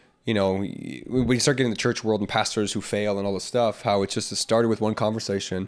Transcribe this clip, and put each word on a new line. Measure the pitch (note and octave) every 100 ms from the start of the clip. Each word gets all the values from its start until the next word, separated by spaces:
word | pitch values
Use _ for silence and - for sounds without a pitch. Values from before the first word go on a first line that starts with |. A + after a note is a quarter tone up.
| _ _
you | -
know, | G#2+ G2
y-, | F#2+ G2 - - B1+ -
we, | B2
we | A#2 B2
start | A2+ C3
getting | B2+
the | G#2
church | B2 A#2 A2
world | G#2+
and | G2+
pastors | A2 G#2+ - G#2
who | G#2+
fail | - G#2 G#2 G2+
and | G2
all |
this | F#2+
stuff, | - B2 A#2 G#2
how | A#2 G2+
it's | G2
just, | - -
it | G2+
started | - A2+ A#2
with | G#2+
one | G#2+ G#2+
conversation. | G#2+ A2 - G2 - F#2